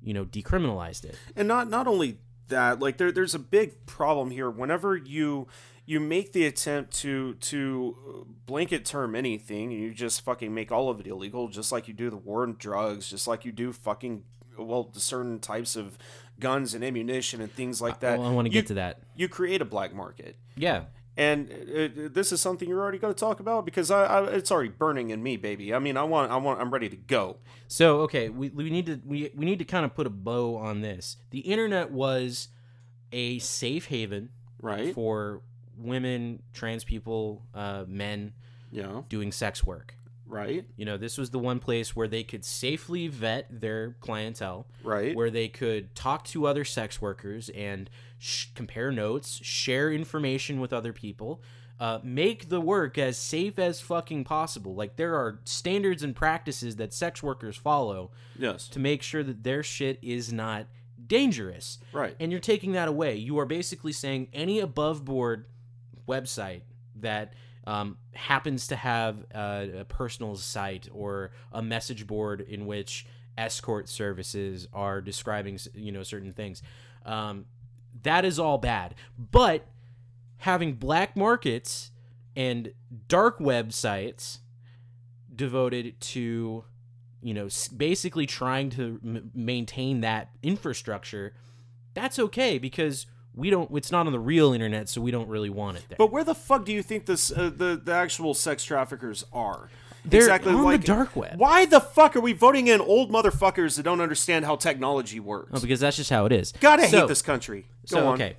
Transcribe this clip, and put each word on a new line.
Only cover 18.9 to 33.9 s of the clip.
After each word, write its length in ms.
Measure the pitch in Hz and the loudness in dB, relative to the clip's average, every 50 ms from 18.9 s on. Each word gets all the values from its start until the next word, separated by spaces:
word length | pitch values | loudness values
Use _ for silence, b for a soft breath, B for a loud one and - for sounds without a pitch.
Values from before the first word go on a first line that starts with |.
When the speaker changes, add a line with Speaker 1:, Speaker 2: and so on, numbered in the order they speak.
| - - - - - | -6 -8 -16 -20 -6
Speaker 2:
you 120 | - 180 180 | -4 -4 -4
create 320 | 180 - 180 175 190 190 | -2 -2 -2 0 0 0
a 40 | 156 | -2
black 280 | 104 107 104 98 92 87 | -2 -4 -4 -4 -4 -6
market. 420 | 98 92 - - - - - - - - - - | -10 -14 -14 -14 -16 -18 -18 -18 -20 -20 -20 -10
Speaker 1:
Yeah. 280 | - 147 175 - 90 156 - b b b - - | -4 -2 0 0 0 -4 -8 b b b -20 -4
Speaker 2:
And, 340 | - 147 151 151 147 143 - | 0 2 2 2 0 -2 -6
uh, 580 | - - - - 143 156 156 151 117 143 151 151 - | -10 -14 -12 -6 -2 -2 -2 -2 -2 -8 -12 -4 -2
this 180 | 185 196 196 185 | 0 0 0 2
is 80 | 165 | 0
something 280 | - 190 185 175 185 170 | 0 0 -2 -4 -4 -4
you're 120 | 180 185 196 | -2 -2 -2
already 160 | 202 196 190 | -2 -4 -4
gonna 160 | - 214 196 | -2 -4 -2
talk 240 | - - 220 214 208 | 0 0 -2 -2 -2
about 240 | 196 214 233 226 196 | -2 -2 -2 -2 -2
because 260 | 165 - - 175 156 | -2 -2 -2 0 2
I, 140 | 196 202 196 | 4 4 4
I, 180 | - - 196 196 | 6 4 4 4
it's 240 | 196 202 196 190 - | 4 0 0 0 2
already 180 | 202 170 135 113 | 2 2 2 0
burning 400 | 98 - 156 156 147 135 123 113 | -2 0 0 2 2 0 -2 -4
in 120 | 110 107 113 | -4 -4 -4
me, 140 | 131 127 | -4 -4
baby. 360 | 104 95 104 104 98 101 101 113 | -4 -4 -6 -6 -6 -4 -2 -2
I 60 | 127 | 0
mean, 180 | 139 143 135 | 0 0 0
I 60 | 131 143 | 0 0
want, 280 | 156 160 156 139 120 120 | 2 2 2 2 2 0
I 40 | |
want, 240 | 131 135 143 131 98 | 0 0 0 0 0
I'm 100 | 120 123 | -2 -2
ready 180 | 123 135 117 101 | -2 -2 -2 -2
to 80 | 104 | -6
go. 400 | 95 - - 135 120 98 92 92 - B B B B B B | -10 -4 0 0 2 2 0 -6 -12 B B B B B B
Speaker 1:
So, 320 | - - 165 165 151 147 156 | 4 8 8 8 8 8 4
okay, 260 | 151 - 143 117 113 | 2 0 0 -2 -2
we, 200 | 110 123 135 139 | -4 -6 -6 -6
we 200 | 139 143 147 160 | -4 -6 -4 -2
need 160 | 156 175 180 | 0 -2 -2
to, 140 | 165 156 131 113 | -2 -4 -8 -6
we, 260 | 123 143 147 147 143 - | -6 -6 -6 -6 -6 -6
we 80 | 139 151 | -4 0
need 140 | 170 196 185 | 0 0 0
to 40 | 170 | -2
kinda 240 | - - 185 160 139 | -2 0 0 0 0
put 180 | - - 151 | 0 -2 -2
a 40 | 127 | -2
bow 460 | 101 98 95 110 120 120 123 117 117 | -2 -6 -6 -2 0 0 0 0 -2
on 240 | 110 107 107 107 104 | -4 -6 -4 -4 -4
this. 360 | 104 107 98 90 92 - - b b b | -4 -6 -6 -8 -10 -12 -14 b b b
The 100 | - 135 | -10 -10
internet 500 | 135 175 196 214 226 220 202 185 175 - 143 | -4 -2 0 0 0 0 0 0 -2 -2 -2
was 560 | 127 131 135 131 131 127 127 123 123 - b b b b b b b b b b b - - - | -2 0 2 2 0 0 -2 -4 -6 -10 b b b b b b b b b b b -20 -10 -6
a 260 | 123 123 120 123 123 | -6 -4 -4 -4 -6
safe 480 | - - - - - 117 135 165 175 | -6 -6 -6 -4 -2 -2 -2 -4 -4
haven 440 | - | -4